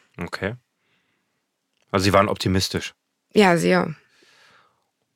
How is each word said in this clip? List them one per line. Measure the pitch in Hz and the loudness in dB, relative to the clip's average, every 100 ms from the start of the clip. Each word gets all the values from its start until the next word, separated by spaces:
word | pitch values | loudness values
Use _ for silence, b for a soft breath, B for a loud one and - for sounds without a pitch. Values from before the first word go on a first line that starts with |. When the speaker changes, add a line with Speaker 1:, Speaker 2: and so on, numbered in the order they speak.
| _ - | _ -14
Speaker 1:
Okay. | 85 - 95 123 _ _ _ _ _ _ _ _ _ _ _ _ _ | -12 -8 -10 -10 _ _ _ _ _ _ _ _ _ _ _ _ _
Also | 101 95 | -2 2
Sie | |
waren | 95 104 | 2 2
optimistisch? | - 101 95 - 95 - - _ _ _ | 0 -2 -2 -2 -6 -10 -16 _ _ _
Speaker 2:
Ja, | - 190 170 | 2 4 4
sehr. | 175 180 175 151 b b b b b b b b b _ _ | 2 0 -2 -8 b b b b b b b b b _ _